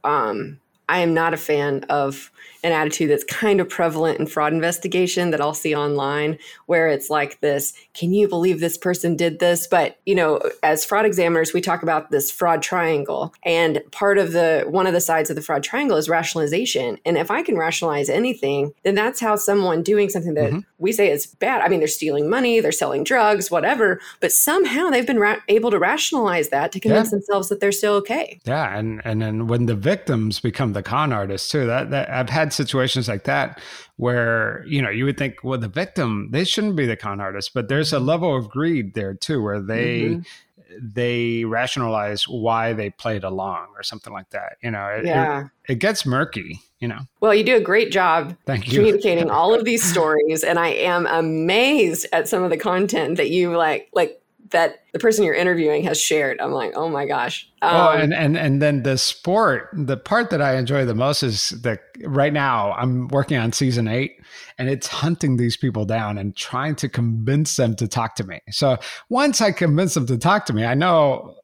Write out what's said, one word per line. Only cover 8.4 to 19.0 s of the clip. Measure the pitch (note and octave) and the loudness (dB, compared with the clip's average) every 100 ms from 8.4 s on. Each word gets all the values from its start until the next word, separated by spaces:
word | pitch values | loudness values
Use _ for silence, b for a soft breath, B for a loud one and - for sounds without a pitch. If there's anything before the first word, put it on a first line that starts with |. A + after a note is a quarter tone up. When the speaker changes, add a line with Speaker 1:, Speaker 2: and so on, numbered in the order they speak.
| F#3 D#3+ | 2 2
Speaker 1:
this | E3 - | -2 -2
person | F3+ F3 E3+ E3 | -2 0 0 0
did | E3+ D#3 | 0 2
this?" | F3 E3+ - | 2 2 2
But, | F3+ C#3+ - - | 2 2 -4 0
you | |
know, | F#3+ D#3+ D3+ - - | 2 2 2 -2 0
as | D#3 D#3 - | 0 0 0
fraud | G#3 A3 | 2 2
examiners, | F#3 E3+ E3 D#3+ | 2 2 2 0
we | F3+ | -2
talk | F3+ E3 | -2 -2
about | E3 D#3 - | 0 -2 0
this | C#3+ - | -2 -2
fraud | - F3 D#3+ | -2 0 0
triangle. | - F3+ E3 D3+ C#3 C#3 D#3+ _ | 0 0 0 0 -2 -6 -6 _
And | F3 E3+ E3 D#3 - | 0 2 2 0 -6
part | - G3+ G3 | 0 2 4
of | E3+ | 2
the, | E3 E3 D#3 - | 2 2 2 2
one | F3+ F#3 | 0 2
of | |
the | F3 | 0
sides | F3 D#3+ D3+ | 2 0 0
of | D3+ | -6
the | |
fraud | - C#3+ | -2 -4
triangle | - A#3+ C#4+ D#3+ | -2 -2 0 0
is | D#3 | 2
rationalization. | E3 E3 E3+ D3 E3+ B3 - B2 G#2 - | 0 0 -2 0 0 -2 -2 -2 -4 -2
And | D#3+ | 0
if | E3+ | 0
I | A#3+ | -2
can | E4+ G3 | 0 0
rationalize | D#3+ E3+ E3+ C#3+ C#3 | 0 -2 -2 -2 0
anything, | D3 B3 - C3+ C#3+ C#3+ - | 0 0 -2 -2 0 -2 -2
then | G3 | 0
that's | G3+ | 0